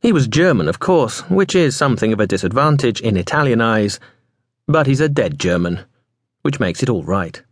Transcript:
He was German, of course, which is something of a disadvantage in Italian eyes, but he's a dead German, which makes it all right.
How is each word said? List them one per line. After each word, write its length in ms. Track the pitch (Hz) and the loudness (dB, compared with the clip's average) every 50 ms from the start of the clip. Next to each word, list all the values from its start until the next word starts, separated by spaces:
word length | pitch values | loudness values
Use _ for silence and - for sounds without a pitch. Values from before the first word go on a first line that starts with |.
He 100 | - 233 | 2 2
was 160 | 220 160 131 | 2 2 2
German, 420 | 113 104 143 170 185 156 107 82 73 | 0 2 2 2 4 4 2 0 0
of 120 | 85 - | -2 -4
course, 400 | - - 185 170 135 113 - - - - | 0 2 2 2 2 0 -4 -10 -6 -2
which 240 | 180 190 196 185 - | 0 0 0 2 2
is 220 | 185 170 147 139 | 2 2 2 0
something 360 | - 151 143 120 - - 110 110 | 0 0 0 0 0 0 0 0
of 60 | 101 | 0
a 80 | 107 | 0
disadvantage 720 | 95 98 95 - 92 95 123 143 156 151 143 139 123 107 - | 0 0 -2 -2 -2 0 2 2 2 2 2 2 0 -2 -2
in 160 | - 113 104 | -2 -2 -2
Italian 440 | 92 87 - - 147 147 139 120 113 | -2 -2 -2 -2 0 0 2 2 2
eyes, 400 | 117 113 113 110 107 104 98 - - - _ _ _ _ _ _ _ _ _ _ _ | 2 2 2 2 0 0 -4 -6 -14 -20 _ _ _ _ _ _ _ _ _ _ _
but 220 | - 147 156 151 131 | 0 0 2 2 2
he's 120 | 135 131 | 2 2
a 80 | 151 160 | 0 0
dead 300 | 147 143 120 90 73 69 | 0 0 0 -2 -2 -4
German, 460 | - 90 87 87 87 87 87 - - _ _ _ _ _ _ _ _ _ _ _ _ | -2 -2 0 0 0 -2 -4 -6 -8 _ _ _ _ _ _ _ _ _ _ _ _
which 160 | - 139 - | -4 -2 -2
makes 240 | - 92 85 - - | -2 -4 -2 -4 -2
it 80 | 135 | -2
all 140 | 117 95 76 | -2 -4 -2
right. 360 | 76 92 98 92 82 85 - _ _ | -2 -2 -2 -2 -4 -10 -16 _ _